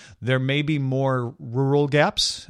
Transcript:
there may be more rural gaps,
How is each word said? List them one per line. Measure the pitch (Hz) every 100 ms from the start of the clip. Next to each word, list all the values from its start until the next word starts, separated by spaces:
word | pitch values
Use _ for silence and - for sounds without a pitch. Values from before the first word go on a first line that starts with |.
| - -
there | 110 131
may | 131 143
be | 151 151
more | 131 131 135 127 120 -
rural | 135 120 135 143 147
gaps, | 147 175 - - - -